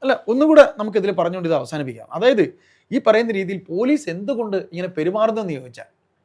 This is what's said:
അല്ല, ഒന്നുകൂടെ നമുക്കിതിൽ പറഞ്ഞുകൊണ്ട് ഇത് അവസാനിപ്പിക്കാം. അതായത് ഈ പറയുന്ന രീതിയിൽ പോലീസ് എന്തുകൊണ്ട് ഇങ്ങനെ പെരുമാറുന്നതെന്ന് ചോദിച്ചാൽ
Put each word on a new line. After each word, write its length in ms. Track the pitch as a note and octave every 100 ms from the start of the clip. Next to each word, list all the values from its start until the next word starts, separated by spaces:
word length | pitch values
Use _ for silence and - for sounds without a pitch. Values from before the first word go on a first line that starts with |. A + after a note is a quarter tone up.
അല്ല, 220 | C4 B3 -
ഒന്നുകൂടെ 460 | B3 D4+ D4+ C4+ -
നമുക്കിതിൽ 340 | G#3+ G3+ G3
പറഞ്ഞുകൊണ്ട് 380 | F3+ E3+ F#3 E3
ഇത് 60 | D3+
അവസാനിപ്പിക്കാം. 520 | B2+ D3+ C3+ A2+ A2+
അതായത് 400 | D#3 A#3+ A#3 D#3+ - _ _ _
ഈ 100 | B3 -
പറയുന്ന 240 | G#3+ A#3
രീതിയിൽ 300 | G3 F#3+ F#3+ F3+
പോലീസ് 400 | F3 B3 D4 -
എന്തുകൊണ്ട് 480 | E3+ G3+ A#3+ A3 F#3+
ഇങ്ങനെ 300 | - E3+ F3+
പെരുമാറുന്നതെന്ന് 640 | E3+ D#3+ G#3+ A3 A3 G3
ചോദിച്ചാൽ 320 | C#3 B2+ A#2+ - _ _ _